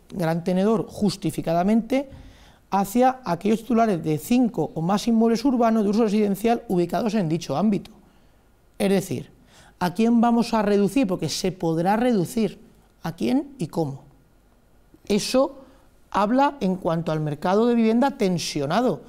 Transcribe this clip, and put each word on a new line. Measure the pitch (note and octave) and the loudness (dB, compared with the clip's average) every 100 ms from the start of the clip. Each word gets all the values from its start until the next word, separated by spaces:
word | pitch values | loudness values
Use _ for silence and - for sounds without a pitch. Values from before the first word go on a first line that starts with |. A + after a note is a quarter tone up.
| - | -12
gran | - D#3+ E3 | -4 -2 -2
tenedor | F3 F#3 G3+ A3+ - | 0 0 2 0 -2
justificadamente | - G#3 - D#3+ D3+ D#3 E3+ F#3 A3+ A3+ C4 C#4+ - - - - - - | -2 -2 0 -6 -4 -2 0 2 2 2 -4 -4 -14 -20 -20 -20 -20 -4
hacia | G3 G3 A#3+ B3+ B3+ | -2 0 2 2 2
aquellos | - E3+ G3+ A3 | -4 -2 0 0
titulares | - A3+ A3+ F3 | 0 2 2 0
de | D#3 D3+ | -2 -2
cinco | - A#3+ A#3+ - D3+ | 0 2 2 0 -4
o | - | -2
más | E3 G3+ - | -2 0 2
inmuebles | A3+ A3+ A3+ | 2 2 2
urbanos | C#4+ A#3+ A3+ A3+ | 0 2 2 2
de | G3+ | 2
uso | G#3 | 2
residencial | A3 G#3+ G#3 F#3+ A3+ A#3 - | 2 2 0 0 0 0 0
ubicados | F3+ E3+ - A3 | -2 0 -2 -2
en | G#3+ E3 | 0 0
dicho | E3 - C#3 | -2 -2 0
ámbito. | G#3+ C#4+ - - _ _ _ _ _ _ _ - | 0 0 -4 -20 _ _ _ _ _ _ _ -4
Es | G3+ | 0
decir, | G3 G3 B2 - - - - - - | 0 -2 -8 -10 -20 -20 -20 -18 -6
¿a | F3+ | -4
quién | F3+ A3+ A#3+ | 0 2 4
vamos | A#3+ A#3 A#3 | 4 2 2
a | A3+ | 0
reducir? | G#3 G3+ G3 C#4 A3+ | 2 2 2 2 0
Porque | F3 D#3 | -2 -4
se | - F#3+ | -4 -4
podrá | - E3 D#3+ F3 A3 | -2 -2 0 0 2
reducir. | B3 A3 D#3+ - G3 - - _ _ _ | 2 2 0 -2 -4 -4 -20 _ _ _
¿A | E3 - | -12 -6
quién | A3+ B3+ C#4+ - | -2 -2 -2 -8
y | E3 | -6
cómo? | F3 D3+ C3+ - - _ _ _ _ _ _ _ - - | -4 -4 -6 -18 -20 _ _ _ _ _ _ _ -14 -2
Eso | G#3 - B3+ C4+ - - - - _ - | -2 0 0 0 -4 -20 -20 -20 _ -6
habla | - G3+ B3+ C#4+ C#4+ | -2 2 2 2 0
en | F#3+ F#3 | -4 -2
cuanto | F3+ E3 E3 | -2 -2 -2
al | D#3 | -2
mercado | D3+ C#3+ F3+ G3+ A#3+ | -4 -4 0 2 2
de | |
vivienda | A#3 A3 A#3 C#4 | 2 2 2 0
tensionado. | C#4 G3 E3+ - D3+ C#3 F#3+ B3 D3 | 0 -2 -2 -4 -4 -2 0 0 -2